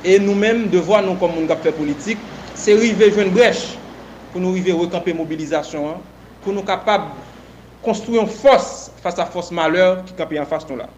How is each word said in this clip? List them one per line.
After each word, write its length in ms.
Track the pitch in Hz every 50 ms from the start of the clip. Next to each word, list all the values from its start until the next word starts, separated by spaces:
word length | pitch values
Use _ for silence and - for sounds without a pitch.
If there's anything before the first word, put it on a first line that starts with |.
| -
e 160 | 175 190 202
nou 160 | 202 202 202 202
menm 300 | 208 220 226 233 226 202 165
devwa 240 | 180 165 160 208 208 196 190
nou 80 | 180 - 180
kòm 100 | 170 165 165
moun 80 | 160 156
k 60 | 165
ap 80 | - -
fè 80 | 160 151 156
politik, 420 | 151 147 143 - - 202 226 208 - - - - - - - -
se 160 | - - 208 220
rive 320 | 226 233 214 180 220 208 202
jwenn 180 | 208 208 190 180
brèch 380 | 214 240 220 175 - - - - - - - - - - - - - - - -
pou 100 | 180 180
nou 100 | 185 185
rive 220 | 185 175 180 180 165 175
rekanpe 320 | 170 185 175 170 185 170 165
mobilizasyon, 800 | 165 151 160 156 156 143 165 151 147 - - 151 147 147 160
an, 100 | 185 185 - - - - - - - -
pou 100 | 196 196
nou 140 | 202 196 196
kapab 420 | 190 185 - - 208 - - - - - - - - - - - - - - - - - -
konstwi 360 | 226 208 180 - - 233 233
yon 100 | 214 -
fòs 640 | - - - 277 262 196 - - - - - - - - -
fas 140 | 185 180 -
a 60 | 175 -
fòs 220 | - 180 175 175
malè 380 | 175 170 160 156 160 180 185 185 185 185 185
ki 80 | - -
kanpe 220 | - 165 156 156 147
an 80 | 143 139
fas 160 | 160 151 - -
nou 80 | 139 120
la. 80 | 107 - -